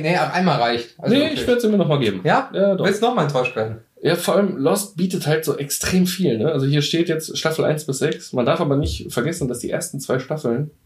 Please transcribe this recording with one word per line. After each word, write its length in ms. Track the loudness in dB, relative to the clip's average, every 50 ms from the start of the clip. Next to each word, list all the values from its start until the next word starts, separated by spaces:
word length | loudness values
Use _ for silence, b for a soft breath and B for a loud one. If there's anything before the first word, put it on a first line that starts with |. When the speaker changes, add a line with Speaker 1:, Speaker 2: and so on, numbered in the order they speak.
| 0
Speaker 1:
nee, 120 | 0 2
ab 160 | 2 2 0 0
einmal 260 | 2 2 2 2 4
reicht. 320 | 2 2 2 0 -4 -6 -12 -6
Also 140 | 0 2 2
Speaker 2:
Nee, 60 | 4
Speaker 1:
wirklich. 200 | 2 0 0 -2
Speaker 2:
ich 60 | 0 2
werd's 160 | 2 2 2 2
mir 100 | 4 4
noch 100 | 4 2
mal 100 | 2 2
geben. 220 | 2 0 0 0 0
Speaker 1:
Ja? 260 | 2 2 2 0 -2 -2
Speaker 2:
Ja, 220 | 0 2 2 2
doch. 100 | 2 2
Speaker 1:
Willst 160 | 0 0 2
du 60 | 0 0
noch 80 | 2
mal 80 | 2 0
enttäuscht 320 | 0 0 0 0 0 0
werden? 220 | -2 -4 -4 -4 -10 -14 _ _ -4 -2
Speaker 2:
Ja, 120 | 0 0
vor 200 | 0 0 0 2
allem 220 | 2 2 0 0 0
Lost 400 | 0 0 0 0 -2 -6 -4 -4
bietet 280 | -2 -2 -2 -2 0 0
halt 180 | 0 0 0
so 120 | -2 -2 -2
extrem 480 | -4 -6 -6 -6 -4 0 2 2 2 2
viel, 300 | 0 0 0 0 2 2
ne? 140 | 0 0
Also 140 | 0 0 0 2
hier 140 | 2 2 2
steht 240 | 2 0 0 0 0
jetzt 260 | 0 -4 -4 -6 -8 -4
Staffel 280 | -2 -2 0 0 0
eins 200 | 0 0 -2 -2
bis 140 | -4 -4 -2
sechs. 340 | -2 -2 -2 -4 -8 -6 -2
Man 120 | 0 0
darf 160 | 2 2 0
aber 140 | 0 0 0
nicht 360 | 0 0 0 -2 -4 -8 -6
vergessen, 360 | -4 -2 -2 -2 -2 -2 -4 -4
dass 120 | -4 -4
die 100 | -6 -4
ersten 280 | -4 -4 -6 -6 -8 -8
zwei 200 | -4 -2 -2 -2
Staffeln 520 | -2 -4 -6 -4 -2 -2 -2 -2 -2 -6 -8 _ _